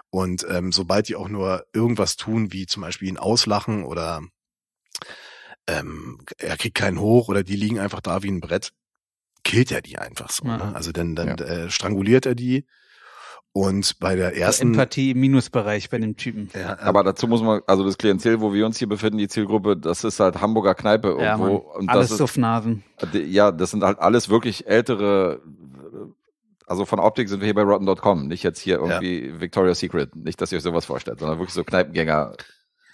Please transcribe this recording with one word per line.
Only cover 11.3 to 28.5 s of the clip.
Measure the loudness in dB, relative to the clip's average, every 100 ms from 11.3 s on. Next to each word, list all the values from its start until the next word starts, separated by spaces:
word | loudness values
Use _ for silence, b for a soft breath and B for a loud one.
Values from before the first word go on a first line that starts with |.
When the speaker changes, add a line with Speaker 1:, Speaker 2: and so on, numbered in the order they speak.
| -4
Speaker 1:
äh, | -6 -6 -4
stranguliert | -4 -2 0 6 6
er | 4
die | -2 0 -2 -4 B B B B B B B _
und | -2 0 0 -2 -2
bei | -2 0
der | 0
Speaker 2:
Der | 0
Speaker 1:
ersten | 0 2 2
Speaker 2:
Empathie | 2 2 0 0
im | 4
Minusbereich | 4 4 2 -2 -2 -4 -4
bei | -4
dem | -4 -4
Typen. | -8 -8 -10
Speaker 1:
Ja, | -10 -8
äh, | -4
Speaker 3:
Aber | 2 2
dazu | 2 0 0
muss | 2
man, | 2 0 2
also | 4
das | 4 2
Klientel, | 2 2 2 2
wo | 2
wir | 2 2
uns | 0
hier | -4
befinden, | -2 -2 -2
die | -2
Zielgruppe, | -2 0 0 2 0
das | 0 -2
ist | -2 2
halt | 2 2
Hamburger | 0 2 2
Kneipe | 2 2 2 2 0
Speaker 2:
Ja, | 0
Speaker 3:
irgendwo. | 2 2 0 -2
Speaker 2:
Mann. | -6
Speaker 3:
Und | 2
Speaker 2:
Alles | 2
Speaker 3:
das | 2
ist, | 2
Speaker 2:
Suffnasen. | 0 0 0 0 -2 -4 -6 -10
Speaker 3:
äh, | -4
die, | -4
ja, | 0 6 6
das | 4 -2
sind | 2
halt | 2 4
alles | 4 4 4
wirklich | 2 2 -6 2
ältere, | 2 2 0 2 2 2 -2 -10 -20 -20 -20 -18 -16 -18 _ _ _ _ _ -6
also | -4
von | 0 4
Optik | 4 4 -2
sind | -2
wir | 0
hier |
bei | 4
rotten | 4 4 2
dot | 2
com, | 4 2 0
nicht | -2
jetzt | -4